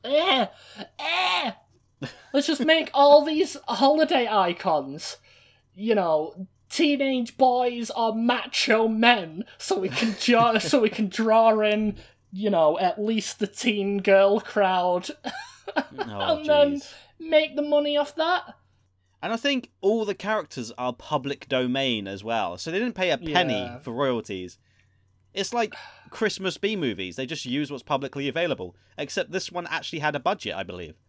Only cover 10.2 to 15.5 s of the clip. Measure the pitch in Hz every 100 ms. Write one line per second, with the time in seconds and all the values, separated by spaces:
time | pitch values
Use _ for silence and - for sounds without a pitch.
10.2 | - 233 233 220 - 285 220 - 208 -
11.2 | 226 220 226 220 214 214 214 202 - _
12.2 | _ 190 208 185 156 165 180 170 208 226
13.2 | - - 202 - - 208 196 202 190 196
14.2 | 196 208 - - 190 185 180 180 180 -
15.2 | 254 740 -